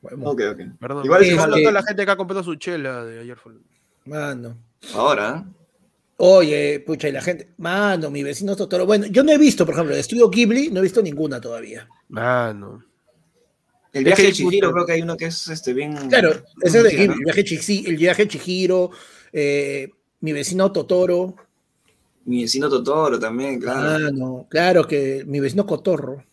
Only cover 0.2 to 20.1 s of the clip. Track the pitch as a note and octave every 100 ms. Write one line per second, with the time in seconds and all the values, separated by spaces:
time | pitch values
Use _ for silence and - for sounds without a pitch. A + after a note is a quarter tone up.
0.2 | C#3 C3 G#2 - - - B2 C#3+ C3+ F3+
1.2 | F#3+ E3+ D3+ C#3+ D3+ - G3 G3+ G3+ G3
2.2 | F#3 F#3+ F3 D3+ - E3+ C#3 B2 A#2 A2+
3.2 | A#2+ A#2+ - A2+ _ _ _ _ - D3+
4.2 | D3 C3 A#2+ A#2 _ _ - G3+ B2+ B2
5.2 | G#2 D3+ F#3+ - _ _ _ _ _ _
6.2 | F3+ F#3+ D#3+ D3 D3 D3 C#3+ D3+ D3+ C3+
7.2 | C#3+ F3 - _ E3 F#3 G#3 F#3 D#3 C#3+
8.2 | C#3 C#3+ G3 G3 G3+ F3+ F3+ G#3 G#3+ G3+
9.2 | C#4+ D4+ D4 - E3 D3 D#3+ C#3 - A#3
10.2 | A3+ F#3 A#3 A#3 D4+ F#3+ F#3+ G#3 F#3+ C#3+
11.2 | D#3 B2+ A#2+ A#2 A2+ A2+ - _ _ A2
12.2 | A#2 B2+ A#2 G#2 G2 - _ _ _ _
13.2 | _ _ _ _ _ _ _ C#3 C3+ F#3+
14.2 | G3 F#3 F3+ G3 F#3+ F3 E3+ E3 E3 E3
15.2 | E3 E3 - D#3+ - B2 D3+ D3 C3+ B3+
16.2 | F3+ D#3 - - F3+ G3+ A3+ D#3 G3 D#3+
17.2 | C#3 D#3+ G3+ D#3+ - G3+ F#3+ D#3+ F3 F3
18.2 | G#3 D3+ F3+ F3+ F#3 F#3 F3+ - - -
19.2 | _ - C#3+ C#3+ C#3 C#3 C3+ _ _